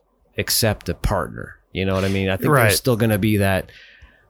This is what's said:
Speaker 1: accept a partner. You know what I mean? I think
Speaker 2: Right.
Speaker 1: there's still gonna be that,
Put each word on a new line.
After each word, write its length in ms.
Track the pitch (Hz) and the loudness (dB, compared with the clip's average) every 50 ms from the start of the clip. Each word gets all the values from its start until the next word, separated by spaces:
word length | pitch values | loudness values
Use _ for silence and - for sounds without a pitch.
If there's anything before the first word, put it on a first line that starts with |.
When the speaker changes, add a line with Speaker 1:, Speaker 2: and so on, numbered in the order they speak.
| _ _ _ _ _ _ _ | _ _ _ _ _ _ _
Speaker 1:
accept 520 | - 98 - - - 120 107 101 - - - | -6 -4 -2 -2 0 0 0 -2 -2 -4 -8
a 60 | - | -4
partner. 640 | - - - 107 90 71 58 53 55 50 - - - _ _ | -2 -2 -2 -2 -2 -4 -6 -8 -12 -14 -16 -18 -20 _ _
You 120 | - 87 95 | -6 -4 -2
know 100 | 95 95 | 0 0
what 100 | 95 95 | 0 0
I 40 | 95 | -2
mean? 200 | 98 98 95 95 | -2 -2 -2 -2
I 80 | 95 | -2
think 140 | - - 156 | -2 0 2
Speaker 2:
Right. 120 | 147 131 113 | 2 4 4
Speaker 1:
there's 120 | 104 95 | 4 2
still 200 | - - 131 120 | 2 0 0 0
gonna 220 | 104 117 113 107 98 | 2 2 2 2 2
be 180 | 110 110 107 | 2 2 2
that, 340 | 101 98 98 95 92 - - - - - - - - - - _ _ _ | 2 2 2 0 -2 -4 -6 -14 -20 -20 -20 -20 -20 -20 -20 _ _ _